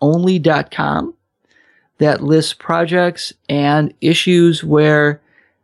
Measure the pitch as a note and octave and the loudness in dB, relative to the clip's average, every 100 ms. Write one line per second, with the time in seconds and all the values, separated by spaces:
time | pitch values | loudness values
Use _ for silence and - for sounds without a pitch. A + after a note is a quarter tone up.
0 | C#3+ E3+ F3+ F#3 D#3 D3 D3 - D3 - | 0 0 0 0 0 0 -4 -6 -4 -4
1 | E4+ - _ _ _ _ _ _ _ - | -6 -12 _ _ _ _ _ _ _ -2
2 | D3+ C3 C#3+ D#3 D3+ - - E3+ E3+ F3+ | 0 0 0 0 -2 -6 -6 -4 -2 0
3 | F3 F3 - - - C#3+ C#3+ D3+ D3+ - | -2 -4 -12 -14 -6 -2 0 0 -2 -2
4 | D#3+ E3 - F3 E3+ D#3+ D#3+ D3+ D3+ D3+ | -2 0 2 2 4 2 0 2 4 2
5 | D3 D3 _ _ _ _ | 0 -2 _ _ _ _